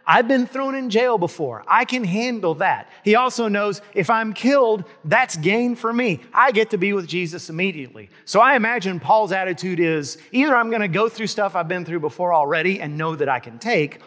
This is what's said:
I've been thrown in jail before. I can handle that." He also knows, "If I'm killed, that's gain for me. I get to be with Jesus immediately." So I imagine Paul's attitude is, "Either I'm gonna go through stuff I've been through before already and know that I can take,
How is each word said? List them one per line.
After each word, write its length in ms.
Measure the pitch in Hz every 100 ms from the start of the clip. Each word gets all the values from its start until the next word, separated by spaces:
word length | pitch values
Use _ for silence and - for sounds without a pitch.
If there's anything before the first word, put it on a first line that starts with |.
I've 240 | - 190 233
been 200 | 269 247
thrown 260 | 262 269
in 160 | 269 254
jail 300 | 208 247 220
before. 440 | 170 - 139 110 -
I 180 | 208 247
can 180 | 254
handle 520 | 196 202 247 233 185 151
that." 340 | 185 113 - -
He 100 | 202
also 340 | 214 254 240 220
knows, 360 | 202 208 196 -
"If 160 | 202 -
I'm 240 | 226 220
killed, 500 | 190 240 277 233 214 - - 151
that's 320 | 220 254 165
gain 380 | 156 220 247 233
for 180 | 226
me. 280 | 233 247 143 -
I 180 | - 262
get 200 | 220 220
to 60 | 208
be 120 | 202
with 160 | 202 160
Jesus 440 | 170 170 170 -
immediately." 580 | 165 196 156 123 110 107 _ -
So 140 | 190
I 160 | 254 269
imagine 440 | 220 240 190 180
Paul's 320 | - 220 202
attitude 480 | 190 185 175 185 170
is, 380 | 165 160 139 - -
"Either 240 | 247 294 247
I'm 160 | 226
gonna 160 | 226 208
go 200 | 170 226
through 200 | 220 214
stuff 280 | - 196 175
I've 120 | 165
been 180 | 180 160
through 140 | 170
before 340 | 151 - 180
already 480 | 165 143 160 170 196
and 160 | 147 147
know 180 | 160 160
that 140 | 139
I 100 | 123
can 200 | 120 117
take, 420 | 226 208 147 -